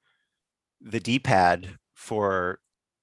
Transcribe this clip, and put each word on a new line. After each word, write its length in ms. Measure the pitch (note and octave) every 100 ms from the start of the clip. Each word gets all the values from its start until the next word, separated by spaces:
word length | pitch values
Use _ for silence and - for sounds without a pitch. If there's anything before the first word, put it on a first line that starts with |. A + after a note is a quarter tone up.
| _ _ _ _ _ _ _ _
the 200 | A#2 A2
D-pad 800 | A2+ B2+ C3 G2 F2+ F2 F#2 - _ _
for 640 | - A2 G2+ F#2+ F2+ - _ _ _ _